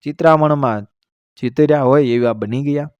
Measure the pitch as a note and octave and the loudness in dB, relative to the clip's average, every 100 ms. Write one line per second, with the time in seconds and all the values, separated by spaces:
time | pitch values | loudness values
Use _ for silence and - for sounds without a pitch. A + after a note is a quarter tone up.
0 | - D3 E3 D#3+ D3+ D3 C3+ G#2+ G2+ _ | -12 0 2 4 2 0 -2 -4 -8 _
1 | _ _ _ _ B2+ B2+ D3+ D3+ C3 C#3 | _ _ _ _ -8 0 2 2 2 2
2 | C3+ A#2+ A#2+ A2 G#2+ A#2+ C#3+ C#3+ D3 _ | 2 0 0 -2 -6 -6 -4 -6 -6 _